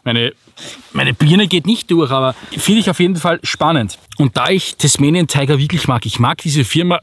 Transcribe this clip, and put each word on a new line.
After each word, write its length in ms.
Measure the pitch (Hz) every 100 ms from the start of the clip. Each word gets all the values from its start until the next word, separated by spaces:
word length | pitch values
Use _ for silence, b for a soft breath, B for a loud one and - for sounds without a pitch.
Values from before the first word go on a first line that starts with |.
meine, 300 | 123 117 120 - _ - B B -
meine 220 | - 135
Birne 340 | 123 147 180 202
geht 180 | 180 151
nicht 240 | 127 -
durch, 220 | 170 139
aber 240 | 135 131 - -
finde 300 | - - 220
ich 80 | 196
auf 100 | -
jeden 160 | 180 180
Fall 240 | - -
spannend. 540 | - - 156 160 104 - - -
Und 180 | 139 -
da 140 | 123
ich 260 | 190 - -
Tasmanian 520 | 147 - 143 175 165
Tiger 300 | 139 139 147
wirklich 300 | 147 175 -
mag, 180 | 120 113
ich 140 | -
mag 220 | 120 165
diese 240 | 160 147 117
Firma 340 | 156 175 175